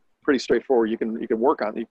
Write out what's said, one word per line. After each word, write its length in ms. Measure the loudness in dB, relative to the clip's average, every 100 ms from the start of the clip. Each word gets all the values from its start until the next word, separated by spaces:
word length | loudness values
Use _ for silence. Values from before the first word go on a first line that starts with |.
| _ _
pretty 160 | 0 0
straightforward, 500 | 2 0 2 2 2
you 80 | 0
can, 220 | -4 -4
you 80 | -4
can 140 | 0
work 200 | 0 0
on, 140 | -2 -6
you 100 | -10